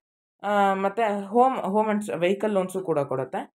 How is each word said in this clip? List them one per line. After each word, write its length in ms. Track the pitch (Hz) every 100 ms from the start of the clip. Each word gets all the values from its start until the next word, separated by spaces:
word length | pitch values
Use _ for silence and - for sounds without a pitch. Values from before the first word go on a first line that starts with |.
| _ _ _ _
ಆ, 300 | 202 208 196
ಮತ್ತೆ 520 | 190 196 202 220 208 196
ಹೋಮ್, 320 | 233 262 247
ಹೋಮ್ 320 | 196 208 214
and 220 | 208 208
vehicle 380 | 165 175 202 220
ಲೋನ್ಸು 320 | 196 180 190
ಕೂಡ 160 | 175 147
ಕೊಡತ್ತೆ. 520 | 135 131 127 202 285